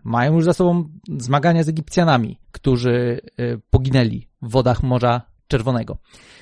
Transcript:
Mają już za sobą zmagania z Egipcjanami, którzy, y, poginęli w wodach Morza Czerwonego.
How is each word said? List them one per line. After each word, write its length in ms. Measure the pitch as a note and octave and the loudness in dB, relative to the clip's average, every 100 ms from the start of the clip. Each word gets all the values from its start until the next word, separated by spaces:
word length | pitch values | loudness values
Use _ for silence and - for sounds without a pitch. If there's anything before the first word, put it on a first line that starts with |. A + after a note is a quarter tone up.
Mają 300 | A2+ A#2 C3 | -4 0 2
już 100 | E3 | 2
za 80 | E3 | 2
sobą 360 | E3+ F3+ F3 D#3 E3+ - D3 | 2 2 0 -4 -12 -12 -8
zmagania 440 | B2 C#3+ E3+ E3 | -2 0 2 2
z 60 | D#3 | 0
Egipcjanami, 680 | D#3+ D3+ - E3 B2+ A2 - - | -4 -4 0 2 2 0 -8 -18
którzy, 680 | - C#3 B2 B2 A#2+ B2 A#2 - - | -6 -2 0 0 0 -2 -4 -10 -8
y, 200 | A#2+ A#2 - | -6 -8 0
poginęli 580 | B2+ C3 B2+ A#2 A2+ - _ | 2 4 2 2 -2 -12 _
w 80 | B2 | -2
wodach 320 | B2+ B2 A#2 | 0 2 0
Morza 400 | C3 B2 A#2+ A#2+ - _ _ | 0 0 0 0 -4 _ _
Czerwonego. 500 | C3 A2+ B2 A2+ - - - - - | -4 -2 -4 -6 -12 -16 -20 -20 -20